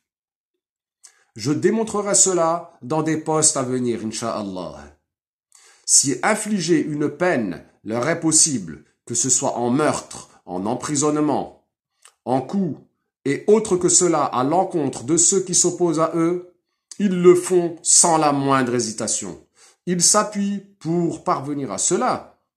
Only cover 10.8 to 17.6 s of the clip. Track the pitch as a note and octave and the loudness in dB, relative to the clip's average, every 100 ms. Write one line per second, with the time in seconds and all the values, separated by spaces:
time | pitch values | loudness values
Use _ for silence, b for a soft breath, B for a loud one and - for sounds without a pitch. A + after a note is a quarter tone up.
10.8 | - C#3+ D3+ D3+ D3+ A#2 F2+ - _ _ | -4 -2 0 0 0 -2 -4 -12 _ _
11.8 | _ _ _ _ A2+ C3 C#3 G3+ F3+ A#2+ | _ _ _ _ -2 -2 -2 -2 -2 -6
12.8 | - _ _ _ C3+ C#3 - A3 G#3+ F3+ | -14 _ _ _ -4 -2 4 4 4 0
13.8 | E3+ - F3+ D#3+ C#3 A#2+ C3 E3+ F#3+ F3+ | 4 4 4 2 0 0 0 2 0 -2
14.8 | C3+ B2+ A#2 E3 - G3 F#3 E3+ F3 F3 | -4 -4 -2 0 2 2 0 0 0 2
15.8 | F3 D#3 D#3+ E3 E3 F3+ - _ _ _ | 0 2 0 0 0 -2 -8 _ _ _
16.8 | - - G3+ F3+ F3+ F3 - F3+ | -16 -2 -2 6 8 8 6 0